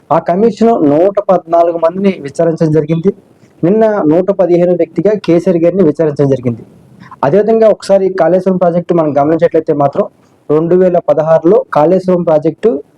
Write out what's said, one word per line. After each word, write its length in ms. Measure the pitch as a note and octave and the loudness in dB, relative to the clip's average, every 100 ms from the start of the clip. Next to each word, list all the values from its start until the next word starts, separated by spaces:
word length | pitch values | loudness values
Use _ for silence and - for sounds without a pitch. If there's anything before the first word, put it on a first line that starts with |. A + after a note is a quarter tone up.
| _ | _
ఆ 80 | D#3 | -2
కమిషన్ 680 | D3+ F#3 A3+ - A3+ A#3 D3+ | 0 0 0 2 0 2 2
నూట 300 | D3 F#3+ G3+ G3+ | 2 2 0 -2
పద్నాలుగు 480 | F3+ E3 E3+ E3+ E3+ | -2 0 0 0 0
మందిని 400 | E3 F3+ G3 E3 | -2 0 -2 -4
విచారించడం 500 | C#3 - E3 D#3 E3 | -10 -2 -2 0 0
జరిగింది. 420 | D#3 D3+ D#3+ F#3 - _ _ _ _ | 0 0 0 -2 -4 _ _ _ _
నిన్న 400 | D#3+ G#3+ A3 G#3 D#3 | 0 2 0 0 0
నూట 240 | D#3+ F#3 | 0 0
పదిహేను 420 | G3 F3 F3 F3 | -2 0 2 2
వ్యక్తిగా 400 | F3 E3 - F3+ G#3 - | 0 -2 -2 -2 -2 0
కేసీఆర్ 320 | E3+ F3+ E3+ | 0 0 0
గారిని 260 | E3+ F#3 | 0 2
విచారించడం 460 | E3 D3 D#3+ C#3+ C#3+ | 0 0 -2 0 0
జరిగింది. 340 | C3 A#2+ A2+ - - - - - - | 0 -4 -8 -12 -20 -20 -20 -20 -6
అదేవిధంగా 440 | C3+ F#3+ G#3+ A3+ A3 | 0 0 2 2 2
ఒకసారి 440 | F#3+ - G3 F#3+ | 0 0 0 0
కాళేశ్వరం 440 | F#3 D#3+ F3+ F#3 F3+ | 0 0 0 0 0
ప్రాజెక్టు 360 | F3 F3 E3+ | 0 -2 -2
మనం 240 | F3 D#3 C#3+ | -2 0 -2
గమనించట్లయితే 560 | C#3+ E3 E3 E3 D#3 | 0 0 0 0 -2
మాత్రం, 320 | D3 C#3 F3+ G#3 - _ _ - | -2 -2 -2 -6 -8 _ _ -2
రెండు 240 | D3+ E3 F3+ | -2 2 2
వేల 220 | F#3 E3+ - | 2 0 0
పదహారులో 560 | D3 D#3 D#3+ E3 G#3+ - | -2 2 2 4 2 0
కాళేశ్వరం 500 | - D#3 F#3 F#3 F3+ | 0 2 0 0 -2
ప్రాజెక్టు 580 | E3+ D#3 D#3 D3+ A3 C4+ - | 0 0 -2 -2 -2 -4 -10